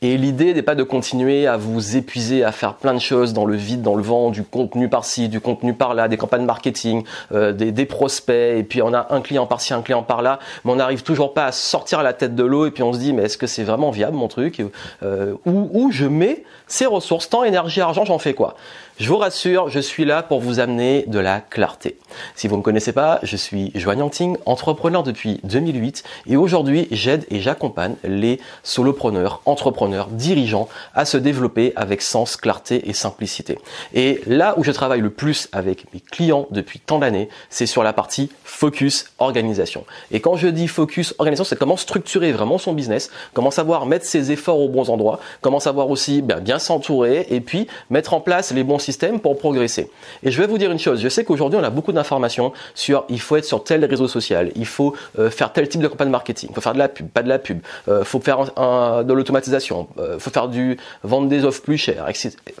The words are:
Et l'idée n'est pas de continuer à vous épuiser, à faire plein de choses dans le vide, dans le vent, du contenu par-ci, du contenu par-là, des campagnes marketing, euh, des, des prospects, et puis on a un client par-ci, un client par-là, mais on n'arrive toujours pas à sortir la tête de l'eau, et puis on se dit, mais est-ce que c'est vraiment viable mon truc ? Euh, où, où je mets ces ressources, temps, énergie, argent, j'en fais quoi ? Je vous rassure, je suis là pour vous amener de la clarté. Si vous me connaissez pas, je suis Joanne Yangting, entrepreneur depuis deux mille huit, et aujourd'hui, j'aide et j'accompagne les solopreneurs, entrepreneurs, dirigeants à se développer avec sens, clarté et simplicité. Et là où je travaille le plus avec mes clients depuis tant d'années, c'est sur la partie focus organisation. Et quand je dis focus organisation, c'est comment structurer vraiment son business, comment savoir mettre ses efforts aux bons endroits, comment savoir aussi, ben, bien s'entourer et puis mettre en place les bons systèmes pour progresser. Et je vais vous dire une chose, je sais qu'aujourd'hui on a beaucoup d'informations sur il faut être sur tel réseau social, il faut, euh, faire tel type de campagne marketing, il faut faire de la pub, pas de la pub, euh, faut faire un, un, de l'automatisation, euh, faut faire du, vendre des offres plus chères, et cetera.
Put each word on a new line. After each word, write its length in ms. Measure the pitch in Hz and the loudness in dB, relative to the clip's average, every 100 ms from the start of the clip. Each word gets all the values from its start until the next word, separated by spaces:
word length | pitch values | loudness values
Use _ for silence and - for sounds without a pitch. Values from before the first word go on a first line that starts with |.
Et 140 | 123 131 | 0 2
l'idée 380 | 135 131 175 | 2 2 2
n'est 80 | 165 | 4
pas 140 | 147 147 | 2 0
de 60 | |
continuer 640 | 127 127 - 127 131 139 139 | 0 -2 -2 0 2 4 4
à 120 | 113 | 2
vous 400 | 107 113 101 127 | -2 -4 0 -2
épuiser, 440 | 127 127 113 131 | -2 -4 0 2
à 100 | 110 | 2
faire 200 | - 101 | 0 -4
plein 220 | - 135 | 0 0
de 40 | 123 | 0
choses 360 | - 123 123 | 2 2 2
dans 100 | 107 | 2
le 100 | 104 | 0
vide, 280 | 107 101 123 | 0 -2 -2
dans 140 | 107 104 | 0 2
le 60 | |
vent, 280 | 104 120 120 | 2 2 2
du 140 | 107 | 0
contenu 440 | 98 123 113 120 120 | -4 -2 -2 0 0
par-ci, 400 | 123 - - 113 | 0 -2 -4 -2
du 140 | 110 | -2
contenu 320 | 123 113 123 | -2 -2 -2
par-là, 340 | 113 127 117 113 | 0 0 2 0
des 80 | 110 | 0
campagnes 300 | 110 123 123 | 0 0 0
marketing, 580 | 117 135 127 113 113 110 - - | -2 -4 -2 -2 -2 -4 -12 -4
euh, 200 | 104 104 | 0 0
des, 180 | 101 110 | 0 0
des 140 | 107 | 0
prospects, 720 | 135 - 135 - - 120 120 113 | -2 0 -2 0 0 2 4 2
et 60 | |
puis 180 | 104 123 | 0 0
on 140 | 113 | 2
a 140 | 120 120 | 0 0
un 100 | 135 | -2
client 240 | - 143 | 0 0
par-ci, 300 | 120 120 - | 0 -2 -2
un 80 | 123 | -4
client 200 | 117 120 | -2 -2
par-là, 360 | 120 117 123 135 - - | 0 0 2 0 -6 -6
mais 80 | 117 | 0
on 40 | 127 | 2
n'arrive 260 | 131 131 | 0 -2
toujours 320 | - 147 139 | 0 0 0
pas 100 | 156 | 0
à 80 | 135 | -2
sortir 500 | - - 165 - 160 | -2 -2 -2 0 0
la 120 | 135 | 0
tête 200 | 123 123 | 0 0
de 100 | 120 | 2
l'eau, 200 | 123 143 | 2 4
et 60 | 151 | 2
puis 120 | 147 | 0
on 120 | 120 | 0
se 40 | 123 | 0
dit, 140 | 143 | 0
mais 120 | 123 | 0
est-ce 120 | 104 - | 0 -2
que 100 | 123 | -4
c'est 160 | - | -2
vraiment 280 | 107 113 151 | -2 0 0
viable 260 | 104 107 151 | 0 -2 -2
mon 120 | 113 | -4
truc ? 340 | - 156 - 101 - - - | -2 -2 -2 -6 -8 -16 -8
Euh, 320 | 98 98 101 - | -4 -2 -2 -2
où, 240 | 175 196 190 | 0 0 2
où 220 | 214 262 | 2 2
je 140 | 131 139 | 2 2
mets 380 | 151 208 320 - - - | 2 2 0 -8 -20 -8
ces 200 | - 262 | 0 2
ressources, 420 | 196 - 170 - | 0 0 -2 0
temps, 160 | 233 | 2
énergie, 380 | 233 180 165 190 | 4 2 0 0
argent, 240 | 170 160 196 | 2 2 2
j'en 120 | 160 | 0
fais 140 | 147 | 0
quoi ? 220 | - 98 - - - - - | 0 0 -2 -18 -20 -18 -6
Je 100 | 110 | 0
vous 80 | 208 | 2
rassure, 540 | 196 - 180 185 156 | 2 0 2 2 2
je 100 | 139 | -2
suis 240 | 135 - | -2 0
là 180 | 147 156 | 2 2
pour 180 | 165 135 | 0 0
vous 200 | 123 120 | 0 0
amener 440 | 123 120 123 139 117 | 0 2 2 2 2
de 120 | 104 | 0
la 220 | 95 101 | 2 0
clarté. 580 | - - 95 - - - - - - - | -2 0 0 -2 -8 -8 -14 -18 -16 -6
Si 120 | 104 | -2
vous 100 | 101 | 0
me 40 | |
connaissez 300 | 110 107 117 | 2 0 0
pas, 260 | 127 151 170 | 2 2 2
je 120 | 95 | -2
suis 380 | 101 - 98 98 | -6 -6 -6 -6
Joanne 260 | 98 92 110 | -2 -2 0
Yangting, 360 | 147 - 180 180 | -2 -2 -2 -2
entrepreneur 580 | - 127 165 156 165 175 | -2 0 0 0 0 0
depuis 380 | 139 107 110 101 | -2 -4 -4 -6
deux 180 | 95 127 | -2 -2
mille 200 | 165 131 | 0 -2
huit, 240 | 120 - - - - | -4 -6 -14 -12 0
et 100 | 139 | 4
aujourd'hui, 500 | 180 175 139 156 - | 4 4 2 2 0
j'aide 340 | 107 117 151 143 | -2 0 0 0
et 100 | 101 | -2
j'accompagne 540 | 110 156 131 85 90 - | -2 -2 -4 -4 -4 -4
les 360 | 92 98 117 120 - - | -4 0 0 -2 -6 -14
solopreneurs, 800 | - - 131 139 120 98 95 - 139 | -4 0 2 2 0 0 0 0 0
entrepreneurs, 440 | 139 135 - 101 98 101 | 0 0 0 0 -2 -4
dirigeants 580 | 113 151 151 113 104 110 - - | -2 0 2 2 0 -2 -8 -6
à 120 | 135 147 | -2 0
se 100 | 135 | 2
développer 560 | 139 135 120 113 123 - | 2 2 0 2 2 0
avec 260 | 101 98 | -2 -2
sens, 340 | - 117 107 - | 0 -2 -2 -2
clarté 540 | 110 95 - 123 - | -2 -2 -2 -2 -2
et 20 | |
simplicité. 640 | 98 104 - 104 - - - - - - | -4 -6 -6 -8 -8 -8 -8 -10 -16 -4
Et 260 | 123 131 131 107 | 0 2 0 2
là 280 | 139 202 170 | 2 4 2
où 60 | |
je 60 | 147 | 0
travaille 300 | 135 131 123 | 0 0 0
le 100 | 107 | 0
plus 380 | - 147 143 - | -2 -2 -2 -4
avec 400 | 98 92 90 - | -4 -4 -4 -8
mes 60 | 95 | -20
clients 460 | - - 165 143 139 | -10 -2 2 2 0
depuis 280 | 98 - - | -4 -6 -8
tant 200 | - 156 | -2 0
d'années, 320 | 135 98 107 - - | 2 0 -2 -8 -12
c'est 180 | - 117 | -4 0
sur 160 | 123 | 2
la 120 | 110 | 2
partie 360 | 104 - - 139 - | 2 -2 -2 -4 -8
focus 640 | - - 151 147 139 - - - | -18 0 0 2 0 0 -4 -2
organisation. 680 | 131 120 113 98 87 - - - - | 0 2 0 0 -2 -6 -14 -18 -6
Et 80 | 110 | 0
quand 160 | 165 180 | 2 2
je 100 | 175 | 2
dis 220 | 165 170 | 0 -2
focus 460 | - 156 - 165 - | 0 0 -2 -4 -2
organisation, 260 | 151 147 | 0 0
c'est 140 | 190 135 | -2 0
comment 200 | 139 180 | 0 0
structurer 540 | - 196 - 185 117 | -2 -4 -2 0 2
vraiment 260 | 107 107 180 | 2 0 0
son 160 | 185 | 0
business, 360 | 156 120 113 - - - | -2 -2 -2 -4 -12 -6
comment 180 | 123 135 | 0 2
savoir 360 | - 156 165 131 | 2 0 0 2
mettre 180 | 175 | 0
ses 260 | - 156 135 | 2 0 0
efforts 300 | 147 - 156 | 0 2 2
aux 80 | 139 | 2
bons 220 | 127 123 | 2 2
endroits, 300 | 110 107 - - - | 2 2 0 -6 -2
comment 180 | 135 139 | 0 2
savoir 300 | 151 143 135 | 2 0 0
aussi, 320 | 135 - 143 | 0 0 0
ben, 180 | 131 85 | 0 0
bien 200 | 95 147 | 0 -2
s'entourer 680 | - 160 151 135 120 151 185 | 0 -2 0 2 4 2 0
et 100 | 120 | -2
puis 260 | 120 180 214 - - | -2 -4 -4 -8 -2
mettre 240 | 135 - | -2 2
en 80 | 165 | 0
place 320 | 185 180 190 | 2 0 0
les 100 | 127 | 0
bons 160 | 131 - | 0 0
systèmes 400 | - - 175 226 | -2 -2 -2 0
pour 180 | 147 139 | 0 0
progresser. 520 | 151 131 117 - - - - - | 0 2 0 -2 -6 -10 -20 -4
Et 80 | 131 | 0
je 100 | 127 | 2
vais 60 | 208 | 2
vous 120 | 214 | 2
dire 120 | 190 | 0
une 80 | 165 | 0
chose, 220 | 160 120 | 0 0
je 80 | 127 | 0
sais 160 | - | 0
qu'aujourd'hui 340 | 226 147 143 196 | 2 2 2 2
on 40 | |
a 60 | 135 | 0
beaucoup 220 | 135 202 | 0 0
d'informations 600 | 165 143 139 120 - 127 - - | 0 0 0 0 0 -2 -4 -14
sur 300 | - - 135 - | -6 0 0 0
il 120 | 120 | -6
faut 160 | - 151 | 0 0
être 80 | |
sur 200 | 151 - | 2 -2
tel 200 | - 160 | 2 2
réseau 240 | 147 135 127 | 4 2 0
social, 440 | 120 - 87 87 - | 0 0 0 0 -2
il 100 | 113 | -4
faut, 280 | - 143 143 - - | 0 0 -2 -6 0
euh, 120 | 110 | 0
faire 220 | - 110 | 0 0
tel 160 | 165 147 | 0 0
type 120 | 170 | 0
de 80 | 147 | -2
campagne 220 | - 139 | 0 0
marketing, 400 | 123 - 113 - | 0 -2 -8 -10
il 40 | |
faut 60 | - | -4
faire 140 | 113 | 0
de 40 | 131 | 2
la 100 | 139 | 0
pub, 200 | - 82 | -2 -4
pas 140 | 117 | 0
de 60 | 120 | 2
la 100 | 131 | 0
pub, 220 | - 87 - - - | -2 -8 -10 -6 0
euh, 160 | 104 | 2
faut 160 | 101 131 | 2 0
faire 200 | 143 131 | 0 0
un, 220 | 135 - | 0 0
un, 420 | 127 123 120 117 | 2 4 2 2
de 80 | 123 | 2
l'automatisation, 720 | 131 131 135 131 131 - 87 85 - | 2 2 0 2 -2 0 -6 -6 -6
euh, 200 | 82 82 | -6 -6
faut 120 | - | -4
faire 180 | 131 123 | -2 -2
du, 280 | 120 127 123 - - | 0 -2 -2 -8 -12
vendre 240 | 101 131 139 | 0 2 4
des 160 | 143 | 2
offres 180 | 135 135 | 2 0
plus 160 | - 151 | -2 0
chères, 300 | - 82 76 | 0 -2 -4
et 60 | |
cetera. 280 | - 117 - - - | -6 -8 -10 -16 -12